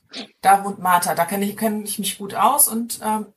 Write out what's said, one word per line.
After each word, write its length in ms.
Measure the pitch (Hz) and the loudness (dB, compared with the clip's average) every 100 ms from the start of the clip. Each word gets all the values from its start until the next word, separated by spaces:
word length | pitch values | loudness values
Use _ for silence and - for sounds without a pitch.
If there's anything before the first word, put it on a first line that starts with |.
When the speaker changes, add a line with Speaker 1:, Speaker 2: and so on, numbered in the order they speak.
| _ | _
Speaker 1:
<laughs> 140 | - - _ | -18 -18 _
Speaker 2:
Da 220 | 190 196 | 4 4
wohnt 160 | 196 196 | 2 -4
Martha. 340 | 185 180 180 | 2 2 2
Da 120 | 160 170 | 0 0
kenn 160 | 202 | 0
ich, 140 | 202 202 | -2 -2
kenn 280 | 220 214 | -2 -2
ich 160 | 208 - | -6 -6
mich 180 | 190 - | -6 -6
gut 160 | 202 | -6
aus 340 | - 214 285 - | 2 2 4 2
und, 320 | 226 233 - | 0 -6 -6
ähm, 240 | 214 214 208 | -4 -4 -4